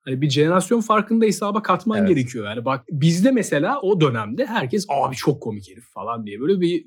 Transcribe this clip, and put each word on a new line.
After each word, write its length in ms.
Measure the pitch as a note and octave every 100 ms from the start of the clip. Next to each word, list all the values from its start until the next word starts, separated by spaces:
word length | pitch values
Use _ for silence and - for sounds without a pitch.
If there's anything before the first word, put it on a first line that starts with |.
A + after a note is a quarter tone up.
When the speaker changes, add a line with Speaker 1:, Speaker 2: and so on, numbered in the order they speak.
Speaker 1:
hani 160 | - C3+
bir 100 | D3
jenerasyon 500 | C3 D3+ F#3 F#3 A#3
farkını 400 | G#3+ G#3+ G#3 A3+
da 40 |
hesaba 380 | A3 F#3+ G#3 G#3
katman 360 | G#3 F3+ A3+ G#3+
Speaker 2:
Evet. 100 | G3
Speaker 1:
gerekiyor. 360 | D#3+ B2 B2+
Yani 200 | G2+ A2+
bak 200 | A#2+ C3+ -
bizde 400 | D#3 D#3+ E3+ A3+
mesela 500 | B3+ F#3+ D3+ E3+ C#4
o 200 | F3+ G3
dönemde 460 | D3+ A#2 G#2+ B2+ A#3+
herkes, 400 | A3 C3+ G#3 F3+
"Abi 280 | C#3 C3 C3
çok 260 | - C3
komik 280 | A2+ G#2 F#2+
herif." 140 | F#2 -
falan 320 | - G2+ A#2 G#2+
diye 140 | G2+
böyle 200 | C#3+ G3
bir 240 | F3 F3